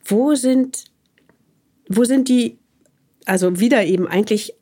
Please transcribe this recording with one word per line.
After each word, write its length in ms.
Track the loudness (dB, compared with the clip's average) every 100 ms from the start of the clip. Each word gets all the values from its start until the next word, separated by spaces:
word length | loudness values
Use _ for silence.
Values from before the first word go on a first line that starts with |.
wo 300 | -2 0 0
sind, 500 | 0 2 0 -2 -8 -16 _ _ _ _ _ _ _ _ _ -6
wo 160 | -2
sind 240 | 2 0 2
die, 300 | 0 0 -8 _ _ _ _ _ _ -4
also 340 | 0 0 0
wieder 240 | 2 2
eben 220 | 2 0 0
eigentlich 460 | -2 0 -4 -4 -18